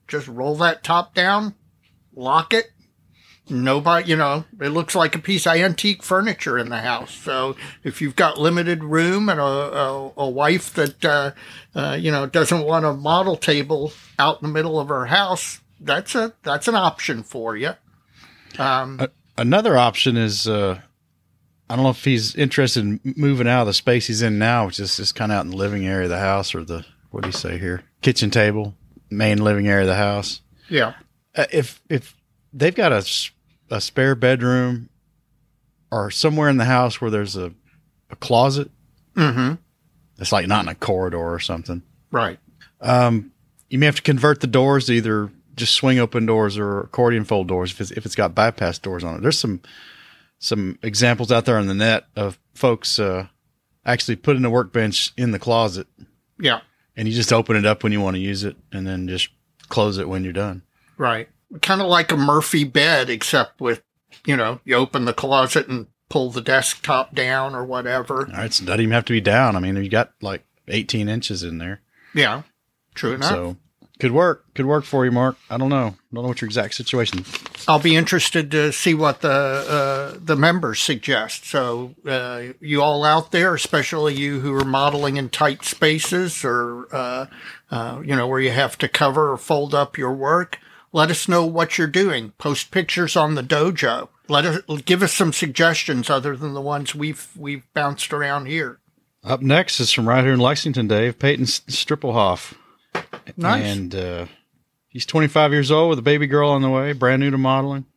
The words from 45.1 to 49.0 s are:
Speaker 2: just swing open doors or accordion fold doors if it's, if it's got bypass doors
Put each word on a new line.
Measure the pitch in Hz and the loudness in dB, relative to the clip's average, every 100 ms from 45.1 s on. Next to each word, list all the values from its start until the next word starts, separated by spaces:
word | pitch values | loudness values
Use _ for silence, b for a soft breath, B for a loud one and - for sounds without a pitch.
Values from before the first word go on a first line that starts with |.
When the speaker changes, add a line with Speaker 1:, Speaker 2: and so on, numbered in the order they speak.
| 107 104 - _ - | -2 -4 -10 _ -6
Speaker 2:
just | 117 | 0
swing | - 135 127 | 2 4 4
open | 117 120 113 | 2 0 2
doors | 110 107 101 | 2 2 0
or | 101 101 | -4 -4
accordion | - - 120 117 101 | -4 0 2 2 0
fold | 104 90 | 0 0
doors | 92 90 | -2 -2
if | - | -6
it's, | 98 | -10
if | 107 107 | -8 -6
it's | - | -2
got | 92 | 0
bypass | 85 113 - 87 - | 2 2 2 -4 -4
doors | 98 87 | -8 -8